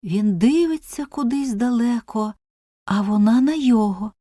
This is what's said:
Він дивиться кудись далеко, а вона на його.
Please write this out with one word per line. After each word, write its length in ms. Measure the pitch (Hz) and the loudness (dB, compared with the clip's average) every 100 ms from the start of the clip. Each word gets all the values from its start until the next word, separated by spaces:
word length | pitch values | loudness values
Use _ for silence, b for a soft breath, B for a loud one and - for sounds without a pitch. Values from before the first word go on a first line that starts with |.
Він 340 | 202 185 214 180 | -4 -2 0 2
дивиться 680 | 220 311 339 320 - - 285 | 2 4 0 -2 -8 -12 -10
кудись 480 | - 247 277 269 | -4 -4 -2 -4
далеко, 800 | 208 247 240 240 240 - 220 214 208 _ _ _ _ - | -2 -2 0 0 -2 -4 -6 -6 -8 _ _ _ _ -4
а 160 | 196 | -2
вона 400 | 202 214 208 240 | 0 2 4 4
на 120 | 262 | 2
його. 580 | 311 262 233 214 190 214 _ | 2 2 2 2 -4 -8 _